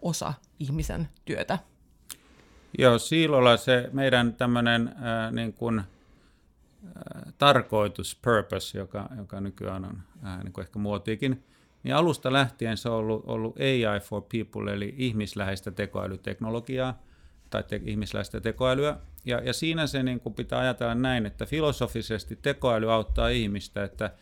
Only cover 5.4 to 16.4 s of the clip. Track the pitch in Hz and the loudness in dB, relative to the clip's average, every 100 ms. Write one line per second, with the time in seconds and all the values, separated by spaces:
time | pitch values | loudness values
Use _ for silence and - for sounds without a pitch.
5.4 | 113 - 117 113 92 - _ - _ _ | -4 -4 -4 -2 -4 -14 _ -20 _ _
6.4 | _ _ _ _ 202 - - - - - | _ _ _ _ -20 -18 -16 -14 -16 4
7.4 | 143 131 - 110 104 - 104 - 127 110 | 8 8 4 2 2 0 -8 -4 2 2
8.4 | 98 95 - 101 95 104 98 120 98 98 | 2 -4 -4 -8 -8 -8 -10 -12 -12 -8
9.4 | 98 95 101 95 95 95 - - 95 92 | -8 -6 -8 -6 -8 -12 -16 -14 -10 -10
10.4 | 98 92 95 107 104 101 110 107 135 127 | -10 -10 -10 -6 -4 -4 -2 -2 -2 -2
11.4 | - _ _ _ 127 139 170 139 127 135 | -6 _ _ _ 0 2 2 2 2 4
12.4 | 123 - 113 110 120 113 110 110 - 113 | 2 0 -4 -2 -2 0 0 -2 -2 -4
13.4 | 113 - 135 131 110 101 - 101 - 117 | -4 -2 0 2 2 0 -4 -8 -4 -4
14.4 | 101 107 101 101 101 135 127 110 101 104 | -4 -6 -4 -4 -6 -4 -2 0 -2 -2
15.4 | 98 95 - 92 101 98 95 95 - 98 | -4 -4 -6 -4 -4 -4 -6 -6 -8 -6